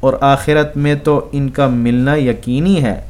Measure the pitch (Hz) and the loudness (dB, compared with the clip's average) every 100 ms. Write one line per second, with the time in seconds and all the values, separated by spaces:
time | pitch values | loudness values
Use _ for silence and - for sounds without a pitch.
0 | 135 131 139 139 - 151 147 143 147 147 | 0 2 2 2 2 0 0 -2 0 0
1 | 151 147 - 139 135 131 139 120 120 120 | 0 0 -2 -4 -4 0 0 2 2 2
2 | 131 151 127 110 - 127 175 190 127 73 | 2 2 0 -2 -2 -2 2 2 0 -2